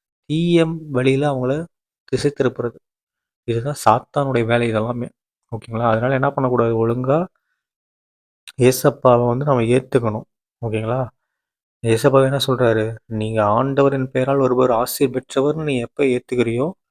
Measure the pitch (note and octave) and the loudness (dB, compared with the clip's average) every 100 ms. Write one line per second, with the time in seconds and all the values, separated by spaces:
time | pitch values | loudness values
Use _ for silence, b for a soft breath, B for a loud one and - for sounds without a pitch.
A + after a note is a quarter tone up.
0 | _ _ - D#3 E3+ E3+ D#3+ E3 D3+ C3 | _ _ -6 -2 2 2 2 -2 -6 -2
1 | C3 C3+ D3 C3 B2+ D3 E3 _ _ _ | 0 2 0 -2 -2 -4 -6 _ _ _
2 | _ C3 D3 C#3+ C3 - A#2+ - _ _ | _ -4 -2 0 -2 -2 -8 -10 _ _
3 | _ _ _ _ - A2+ C3 D3 - A#2+ | _ _ _ _ -6 -4 -4 0 2 2
4 | - D3 C#3 B2 A2+ A#2+ A#2 A2 A2+ A#2+ | 0 -4 0 0 0 0 0 -2 -4 -6
5 | A#2+ - _ _ _ A2 - A2+ A#2 A2 | -10 -14 _ _ _ -12 -8 -2 0 2
6 | B2 C3+ C#3 C#3 B2+ B2 A#2 A2+ A2+ A#2+ | 0 0 0 0 0 2 2 2 0 0
7 | C3 D3+ F#3 _ _ _ _ _ _ _ | 0 0 -2 _ _ _ _ _ _ _
8 | _ _ _ _ - - B2+ B2+ D3 C#3 | _ _ _ _ -16 2 2 4 0 2
9 | C3 A#2+ A#2+ B2 D3 C3 A2+ B2 - B2 | 4 4 2 0 0 0 2 0 0 -2
10 | A#2 G#2+ - _ _ _ A#2 A2 A2 B2+ | 0 -4 -10 _ _ _ -6 -4 -4 -4
11 | B2 - _ _ _ _ _ _ A2+ A2+ | -6 -12 _ _ _ _ _ _ 0 2
12 | C#3+ C3+ C3+ C#3 A#2+ B2 A#2+ A2 A2 A2+ | 4 4 4 0 -2 0 2 2 -2 -8
13 | - A2 A2 A2 G#2 A2 C3+ C3+ C#3 C3+ | -10 -6 -4 0 2 2 0 2 2 0
14 | C3 C3 B2+ C#3 C3 B2+ B2+ A2+ B2 - | -2 -2 0 0 2 2 2 2 -2 -2
15 | C#3 C3 - C3+ C#3+ D#3 D3+ B2+ A#2 - | -2 -2 -6 -2 -2 -2 -4 -4 -6 -2
16 | C#3 B2 - B2 A#2 A#2 D3+ - _ | 0 -2 -2 -2 0 -2 -4 -6 _